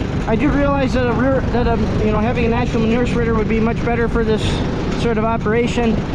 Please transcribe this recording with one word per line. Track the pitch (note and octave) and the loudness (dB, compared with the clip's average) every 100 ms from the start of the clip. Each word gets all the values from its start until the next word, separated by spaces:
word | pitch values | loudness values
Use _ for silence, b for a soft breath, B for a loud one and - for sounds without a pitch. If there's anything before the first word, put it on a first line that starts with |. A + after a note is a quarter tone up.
| - - - | -2 -4 0
I | A3 | 0
do | C#4+ | 2
realize | C#4+ C#4 C#4 C4 | 2 2 2 0
that | B3+ B3 | 0 0
a | |
rear, | A3+ B3+ C4+ | 0 0 0
that | B3 A3+ A#3 | 0 0 0
a, | A#3 G#3+ - | 0 0 0
you | G#3+ | 0
know, | G#3+ | 0
having | G#3+ B3 | 0 0
an | A#3 | 0
actual | A#3 B3 A#3+ | 0 0 0
manure | A3 A#3 A#3+ | 0 2 0
spreader | A#3+ A#3 | 0 0
would | A3+ G#3 | 0 0
be | A3+ | 0
much | A3 A#3 | 0 0
better | - A#3 A3+ | -2 0 0
for | A#3 | 0
this | A3 G#3+ - - - - - - | 0 0 0 -2 -2 -4 -4 -2
sort | A#3 A3 | 0 0
of | |
operation. | A3 A3+ G#3+ A3+ A#3+ - A#3 G#3+ - | 0 0 0 0 0 0 0 0 -2